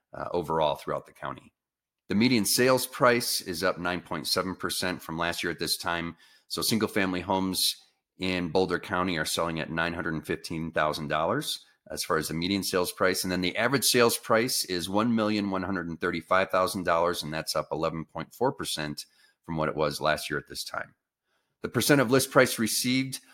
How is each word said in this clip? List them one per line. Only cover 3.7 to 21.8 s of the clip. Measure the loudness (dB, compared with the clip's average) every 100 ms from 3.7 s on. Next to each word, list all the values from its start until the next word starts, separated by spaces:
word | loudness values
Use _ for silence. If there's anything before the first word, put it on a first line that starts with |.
| 0
nine | -2 -4
point | -4 -6 -2
seven | -2 -2
percent | -4 -4 -2 -4 -4
from | -6 -2
last | -2 -2
year | -4
at | -4
this | -4 -2
time. | -2 -2 -4 -10 -18 _ -10
So | -4
single-family | 0 2 2 0 0 0
homes | 0 0 0 0 -2 -2 _ _ _ -6
in | -2 -2 0
Boulder | 2 2 0
County | -2 0 0 0
are |
selling | -2 -2 -2 -2
at | -4
nine | -2 -2
hundred | -2 -4 -4 -4
fifteen | -6 -6 -6 -2
thousand | 0 0 0 -2
dollars | 0 0 -2 -4 -8 -12 _ -12
as | -8
far | -2 -2
as | 0
the |
median | -2 -2 -2
sales | 0 0 0
price. | 0 0 0
And | 0
then | 0
the | 0 0
average | 0 2 2
sales | 4 4 2
price | 2 2 2 -2 -2
is | -4 0
one | 0 2
million | 2 2 0 0
one | -2
hundred | -2 -4 -4
and | -4
thirty-five | -2 -2 2 2 4
thousand | 2 2 0
dollars, | 2 2 2 0
and | -4
that's | -6 -4 -4
up | -2
eleven | -2 -2 -4
point | -8 -10 -10
four | -2 -2
percent | -2 -6 -6 -6 -8 -14 _ _ _ -6
from | -2
what | -2
it |
was | 0 -2 0
last | 0 0 -2
year | -6
at | -8
this | -12
time. | -10 -10 -12 _ _ _ _ _ _ _
The | -4
percent | 0